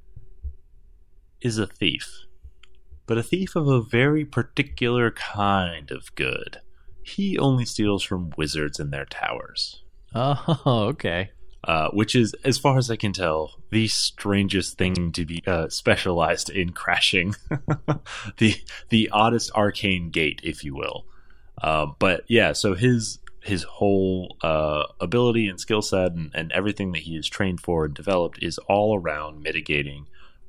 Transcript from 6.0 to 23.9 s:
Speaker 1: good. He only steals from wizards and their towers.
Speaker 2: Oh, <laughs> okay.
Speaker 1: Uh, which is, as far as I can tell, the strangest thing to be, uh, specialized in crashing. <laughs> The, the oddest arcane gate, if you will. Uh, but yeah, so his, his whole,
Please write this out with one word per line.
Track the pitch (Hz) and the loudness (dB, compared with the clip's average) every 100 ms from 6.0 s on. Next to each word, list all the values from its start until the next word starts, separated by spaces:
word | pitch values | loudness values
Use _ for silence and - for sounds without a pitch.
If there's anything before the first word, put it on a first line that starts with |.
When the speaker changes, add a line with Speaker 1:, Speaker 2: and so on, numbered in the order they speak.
| - | -10
Speaker 1:
good. | - 65 64 - - - - - - | -4 -4 -4 -8 -12 -18 -18 -18 -14
He | - - 196 180 | -10 -4 -2 2
only | 139 127 | 2 2
steals | 117 - 104 98 | 0 0 2 2
from | - 95 85 78 | 0 -4 -4 -4
wizards | 76 78 76 76 | -2 -2 -4 -4
and | 76 | -6
their | 69 69 | -6 -8
towers. | - - 62 - - - - - - - | -6 -4 -4 -8 -8 -8 -8 -20 -20 -8
Speaker 2:
Oh, | 113 131 139 - 151 | -2 0 0 0 2
<laughs> | 147 120 104 | 4 4 2
okay. | 147 101 85 95 - - - | 0 -2 -2 -4 -8 -16 -8
Speaker 1:
Uh, | - 80 78 | 0 2 2
which | - 110 | 2 2
is, | 127 110 - | 4 2 2
as | 135 120 | 0 2
far | 143 131 | 4 4
as | 123 | 2
I | 113 | 0
can | 107 | -2
tell, | 95 87 78 76 - - | 0 0 0 -2 -10 -2
the | 110 110 | 0 2
strangest | - - - 104 101 98 98 - - | 0 -2 -2 2 2 4 0 -2 0
thing | 92 90 87 | 0 2 0
to | 80 78 | -2 -6
be, | 82 98 | -4 -2
uh, | 85 80 | 0 0
specialized | - - 107 98 85 80 85 - | -2 2 2 2 2 2 0 -2
in | 98 87 | -2 -2
crashing. | - - 87 - 98 90 107 - | -2 0 2 4 2 0 -4 -4
<laughs> | 151 - 147 - 143 - - 104 - | -6 -2 -4 -2 -4 -4 -12 -12 2
The, | 110 101 - - - | 4 4 -6 -14 2
the | 113 107 | 2 4
oddest | 104 110 117 - | 4 4 4 0
arcane | 107 104 - 101 90 85 | 2 2 2 0 0 0
gate, | 82 76 - | 0 0 0
if | 85 - | -6 -6
you | 73 | -8
will. | 69 - - - - - - - - | -6 -6 -6 -12 -16 -20 -20 -18 -4
Uh, | 78 78 73 - | 0 2 0 2
but | 98 85 - | 2 2 4
yeah, | 117 90 | 4 6
so | 73 107 | 2 0
his, | 92 127 120 110 - - - | 2 4 4 0 -10 -14 -12
his | - 92 | -4 -2
whole, | - - 101 | -2 0 2